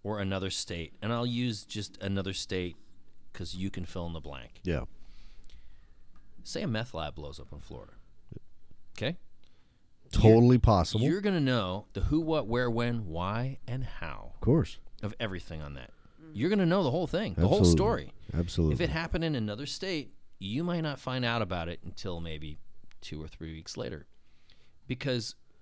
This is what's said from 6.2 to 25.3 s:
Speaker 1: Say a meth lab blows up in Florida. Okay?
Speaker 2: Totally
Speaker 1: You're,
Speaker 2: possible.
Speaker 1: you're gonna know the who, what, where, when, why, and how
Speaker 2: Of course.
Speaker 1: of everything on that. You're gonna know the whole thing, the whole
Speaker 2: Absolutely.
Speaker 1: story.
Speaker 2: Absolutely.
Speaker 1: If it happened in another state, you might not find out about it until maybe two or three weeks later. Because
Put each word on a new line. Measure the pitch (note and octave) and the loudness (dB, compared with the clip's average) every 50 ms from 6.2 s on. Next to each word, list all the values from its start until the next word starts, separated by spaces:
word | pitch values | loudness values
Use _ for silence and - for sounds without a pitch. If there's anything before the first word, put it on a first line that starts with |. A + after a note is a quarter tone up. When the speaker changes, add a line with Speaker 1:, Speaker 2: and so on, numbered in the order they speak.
| - - - - - | -14 -14 -12 -12 -10
Speaker 1:
Say | - - - - | -8 -6 -4 -2
a | - | -2
meth | A2 A2 A2+ - - | -2 -2 -4 -4 -6
lab | D#2+ D#2 D2 C#2 | -6 -6 -6 -6
blows | D2+ D2 C#2+ C#2+ D2 | -8 -10 -10 -10 -12
up | - - | -12 -12
in | D2+ D2 | -12 -12
Florida. | - - C#2+ B1 - - - - - - - - - - - - - - - - - - - - - - - - | -12 -12 -12 -14 -14 -16 -18 -20 -20 -18 -18 -18 -16 -14 -14 -12 -12 -12 -14 -12 -12 -12 -12 -12 -12 -12 -8 -4
Okay? | - C3+ F3 - - - - - - - - - - _ _ _ - - - - - - | -2 -2 -4 -4 -8 -14 -14 -14 -16 -18 -20 -20 -20 _ _ _ -20 -20 -20 -20 -8 0
Speaker 2:
Totally | - - G#2+ A2 A2+ A2+ A#2+ A#2+ B2+ | 6 10 12 12 12 12 12 10 10
Speaker 1:
You're, | A#2+ | 8
Speaker 2:
possible. | - - G#2+ F#2 E2 - - G#2+ A#2 | 8 8 8 8 6 4 2 2 2
Speaker 1:
you're | D3 E3 G#3 | 2 2 2
gonna | G3 G#3 F#3+ E3+ | 2 2 2 2
know | C#3+ C3 B2+ A#2 G2 F#2 F#2 G2+ - - - | 4 4 4 2 2 0 -2 -4 -6 -8 -4
the | G2+ | 0
who, | - - D3 D#3+ | 0 2 2 2
what, | E3 D#3 D#3+ D3+ A2+ G#2 | 2 2 2 2 2 2
where, | A#2 B2 B2+ A#2+ | 2 2 2 2
when, | A2+ A#2 A#2+ A#2+ A#2+ A#2 G#2+ F2 | 2 2 2 2 0 0 -2 -4
why, | D#2+ E2+ F2 F#2+ G#2 A#2 B2 C3+ C#3 - - - | -2 -2 0 0 0 0 -2 -2 -4 -6 -6 -4
and | A#2+ C3 B2 | -4 -2 -2
how | - - - - - C3 G2 - - - | -4 -4 -4 -6 -6 -6 -8 -10 -10 -8
Speaker 2:
Of | - | 0
course. | - - D#3 E3 - - - - - - - - - | 4 6 6 6 4 2 -2 -10 -12 -12 -10 -6 -6
Speaker 1:
of | G#2 A2 - | -6 -4 -4
everything | A#2 G#2+ F#2 F2+ - - E2+ D#2 | -4 -4 -4 -6 -8 -8 -8 -8
on | D2+ D2 C#2+ | -8 -8 -10
that. | C2 B1 - - - - - - - D#3+ D#3+ D3+ | -12 -14 -16 -18 -20 -20 -20 -20 -20 -18 -10 -4
You're | D#3+ B2 F3+ | -2 0 2
gonna | G#3+ G3+ F#3 | 4 4 4
know | E3 F3 G3+ F3+ | 4 4 4 4
the | B2+ | 2
whole | C3 F3 E3+ - | 2 0 0 0
thing, | - F3+ A3 D3 E2 D#2+ | -2 -2 -2 -2 2 4
the | E2+ G#2 | 6 6
whole | D#3+ G#3+ | 8 8
Speaker 2:
Absolutely. | F#2+ F2 E2+ D#2+ | 10 10 8 8
Speaker 1:
story. | F#2+ A3 A3 F#2+ C#2 - - - - - - | 6 4 2 0 -2 -6 -12 -14 -10 -4 -2
Speaker 2:
Absolutely. | E2+ F2 E2+ - - A#2 D2+ D2 | -2 -2 0 2 2 4 4 4
Speaker 1:
If | - | 2
it | F3 - | 2 0
happened | C#2+ D#3+ E3 E3 - E3+ E3 | 0 -2 -2 -2 -2 0 0
in | D#3+ D3+ | 0 0
another | B2 G#2+ G#2 G#2 A2 C#3+ | 0 -2 -2 -4 -6 -6
state, | - - - F#3+ F#3+ F3+ D3+ C3 - - - - - - - | -8 -8 -6 -4 -4 -4 -4 -6 -8 -12 -16 -18 -16 -14 -10
you | F#2+ - A2 C#3 E3+ | -6 -4 -2 -2 -2
might | F3 F3 E3+ | 0 0 0
not | D#3+ D3+ C#3 - | -2 -2 -4 -6
find | - C3+ B2+ B2+ B2 | -6 -4 -2 0 0
out | A#2 A#2 A#2 | 2 2 2
about | G#2+ F2+ F#2 F2 E2 E2+ | 0 0 -2 -2 -2 -4
it | F2 - - | -6 -6 -8
until | F2 - - - G2+ F2 E2 | -8 -8 -6 -6 -4 -4 -4
maybe | E2 E2 D#2+ D2+ D2+ D2+ D2+ - - - - - - - - - | -4 -4 -6 -6 -6 -8 -8 -8 -10 -10 -10 -10 -10 -10 -12 -10
two | - - D#2+ D2+ D#2 | -10 -10 -10 -8 -10
or | D#2 | -10
three | - - E2 D#2+ D#2+ | -12 -12 -12 -10 -10
weeks | D#2+ D#2+ - - - | -12 -12 -12 -8 -8
later. | - - - D2 - - - - - - - - - - - - - - - - - - | -8 -8 -8 -10 -12 -16 -20 -20 -20 -20 -20 -20 -20 -20 -20 -20 -20 -20 -20 -14 -8 -8
Because | - - - C#3 B2+ A#2+ G#2+ - | -8 -4 -4 -2 -2 -2 -2 -6